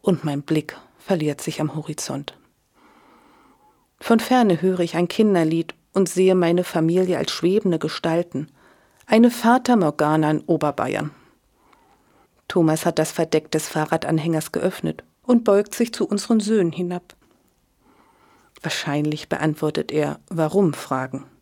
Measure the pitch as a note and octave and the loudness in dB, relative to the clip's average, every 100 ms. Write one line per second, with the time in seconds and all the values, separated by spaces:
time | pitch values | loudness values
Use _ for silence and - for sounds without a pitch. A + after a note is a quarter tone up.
0 | - E3 D#3 C#3+ C#3+ D#3 - - - _ | 0 0 -2 -4 -2 -2 -2 -18 -20 _
1 | - F#3 D3+ C#3+ - - D3+ D3+ - D3+ | -4 -2 0 -4 -8 -4 -4 -4 -10 -10
2 | - C3+ D3 - _ _ _ _ _ _ | -8 -8 -10 -18 _ _ _ _ _ _
3 | _ _ _ _ _ _ _ _ _ _ | _ _ _ _ _ _ _ _ _ _
4 | - A3+ - B3+ A3+ E3 F#3 F3+ E3+ D#3+ | 0 0 2 2 4 2 0 0 -2 -2
5 | F3 - G#3+ F#3 D#3+ E3 E3 - _ G3 | -2 2 2 4 2 0 -4 -12 _ -2
6 | F#3 F3+ F#3 F#3 E3+ F3 F3 E3+ D#3+ F3 | 0 2 4 4 4 2 0 0 2 2
7 | F#3 E3+ - - F3 G#3 F#3+ D#3+ D#3 - | 0 -2 -4 -2 0 2 0 -2 -4 -4
8 | E3+ E3 F3 C3+ D#3 _ _ _ _ _ | -2 -2 -2 -8 -8 _ _ _ _ _
9 | - A3 A#3 A#3 A3+ B3 A#3+ A#3 D#3+ - | 2 6 6 4 2 4 4 2 2 2
10 | D3+ D#3 D3+ D#3 - D#3+ D3+ - B2+ G2+ | 2 2 2 0 0 0 0 -2 -2 -2
11 | D3+ - _ _ _ _ _ _ _ _ | -6 -12 _ _ _ _ _ _ _ _
12 | _ _ _ _ - F#3 D#3+ D#3 E3+ D#3 | _ _ _ _ -4 2 2 2 0 0
13 | D#3 - D#3+ D#3 - D#3 - D#3 D3+ E3 | -2 -2 0 -2 -2 -6 -4 -4 -2 -2
14 | - D#3+ D#3+ D#3+ - - F#3 - D#3+ - | 0 -2 0 -4 -4 -4 -4 -4 -6 -8
15 | _ _ - A#3+ A3+ G3+ G#3 - A#3 - | _ _ 2 2 4 2 0 -4 -4 -2
16 | G#3+ G3+ - A3+ G3+ A3 E3+ D#3 F3 F3 | -4 -4 0 0 2 0 0 -2 -6 -6
17 | - - _ _ _ _ _ _ _ _ | -12 -20 _ _ _ _ _ _ _ _
18 | _ _ _ _ _ - D#3 - - D3 | _ _ _ _ _ -12 -8 -6 -2 -2
19 | D3+ D3+ - D3+ D#3 D3+ D3+ D#3 - D3+ | -2 -4 -6 -2 -2 0 -2 -2 -2 -2
20 | D3 D3 _ E3 D#3 F#3 F3+ C#3+ - C3 | -2 -6 _ -2 0 4 2 0 -6 -6
21 | C3 C3+ - _ | -4 -10 -14 _